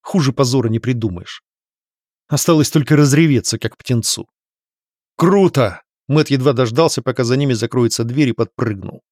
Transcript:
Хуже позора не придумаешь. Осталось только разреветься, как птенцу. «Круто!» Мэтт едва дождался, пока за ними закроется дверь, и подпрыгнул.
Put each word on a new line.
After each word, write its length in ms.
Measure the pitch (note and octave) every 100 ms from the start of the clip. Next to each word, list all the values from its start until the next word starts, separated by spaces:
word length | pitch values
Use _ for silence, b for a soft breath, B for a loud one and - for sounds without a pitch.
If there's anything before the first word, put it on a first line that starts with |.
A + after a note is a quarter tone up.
Хуже 300 | - G3+ C#3
позора 360 | C3 C3 C3 A2+
не 100 | A2
придумаешь. 640 | B2 B2 A2 F2 - - _ _ _ _ _ _ _ _ _
Осталось 400 | D3 - D#3+ C#3
только 240 | D#3+ C3+
разреветься, 640 | D3+ D3 C3+ E3 B2+ - A2+
как 180 | A2+ -
птенцу. 520 | - A#2+ - - - _ _ _ _ _ _ _ _ -
«Круто!» 680 | E3+ G3 F#3 C3+ A2 E2+ _ _ -
Мэтт 240 | D3 D3
едва 220 | C#3 C3
дождался, 500 | B2+ B2 A#2+ E3 -
пока 220 | B2+ B2+
за 120 | A#2+ C3
ними 180 | C#3+
закроется 500 | A#2 A#2 B2+ A#2 -
дверь, 240 | A#2 C3 C#3
и 40 |
подпрыгнул. 720 | A2+ A2+ - A#2 G2+ F#2+ - _